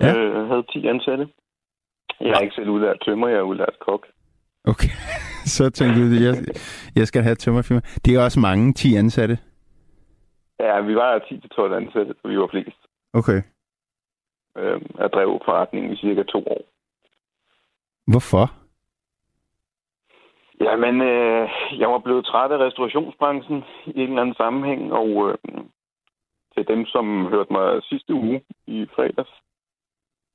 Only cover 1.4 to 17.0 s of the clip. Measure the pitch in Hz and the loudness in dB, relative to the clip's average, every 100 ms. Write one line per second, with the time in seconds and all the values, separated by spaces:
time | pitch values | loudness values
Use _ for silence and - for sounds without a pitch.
1.4 | _ _ _ _ _ _ - - 120 107 | _ _ _ _ _ _ -16 -6 0 0
2.4 | 101 - 104 104 104 - - 107 120 104 | 0 -4 -2 0 0 0 -2 0 2 2
3.4 | 95 98 - _ - 101 - _ _ _ | 0 -2 -4 _ -4 -4 -8 _ _ _
4.4 | _ _ - - - - - - - - | _ _ -2 2 0 -2 -10 -10 -10 -8
5.4 | 143 - 131 - 123 117 120 117 120 127 | -6 -2 -4 0 2 4 4 4 2 0
6.4 | - - - - - - 110 123 113 113 | -6 -12 -14 -18 -2 0 2 2 2 0
7.4 | 123 117 - 120 - - - 123 123 131 | 0 0 2 0 0 0 2 4 4 4
8.4 | 101 95 127 - 135 104 110 123 110 117 | 4 4 2 4 4 4 4 2 0 -2
9.4 | - _ _ _ _ _ _ _ _ _ | -6 _ _ _ _ _ _ _ _ _
10.4 | _ - 110 101 104 107 127 113 - - | _ -4 0 0 2 2 2 0 -4 -16
11.4 | - - 98 95 98 110 104 - 107 101 | -10 -2 -2 -2 -4 -4 -4 -6 -4 -2
12.4 | 92 98 - - _ _ _ 117 113 95 | -2 -4 -8 -16 _ _ _ 0 2 0
13.4 | - _ _ _ _ _ _ _ _ _ | -2 _ _ _ _ _ _ _ _ _
14.4 | _ 98 98 92 - - 101 101 98 - | _ -6 -4 -4 -6 -6 -2 0 0 0
15.4 | - 87 90 98 90 98 101 101 - - | 0 0 0 -4 -6 -4 -2 0 -2 -4
16.4 | - - - _ _ _ | -4 -8 -8 _ _ _